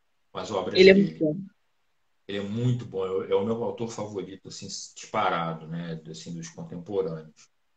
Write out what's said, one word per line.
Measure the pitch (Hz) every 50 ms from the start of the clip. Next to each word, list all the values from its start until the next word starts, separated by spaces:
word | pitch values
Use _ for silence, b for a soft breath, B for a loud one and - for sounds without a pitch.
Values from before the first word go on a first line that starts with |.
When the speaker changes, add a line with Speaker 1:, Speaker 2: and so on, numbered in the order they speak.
| _ _ _ _ _ _ _
Speaker 1:
com | 95
as | 92 90
obras | - 95 90 - -
Speaker 2:
Ele | - 185 196
é | 190
Speaker 1:
dele. | 196 202
Speaker 2:
muito | - - - 160
bom. | 151 156 - - - - _ _ _ _ _ _ _ _ _ _ _ _ _ _
Speaker 1:
Ele | - 101 101
é | 98
muito | 101 104 117 120 127 123 123 -
bom. | - - 95 95
É | 92
o, | 95 95 - - 98
é |
o | 98 101
meu | 113 113 113 120
autor | - 120 - 117 110 -
favorito, | - 104 104 107 95 90 92 95 - - -
assim, | - - 104
disparado, | 92 - - - - - - - - - 107 101 92 87 85 85 82 82 80 80 78
né? | 82 85 85 85 82 78 - 82
Assim, | 80 - - 87 85
dos | 82 82 -
contemporâneos. | - 87 82 - 90 90 85 - 101 98 90 82 82 78 78 78 - - - _ _ _ _ _ _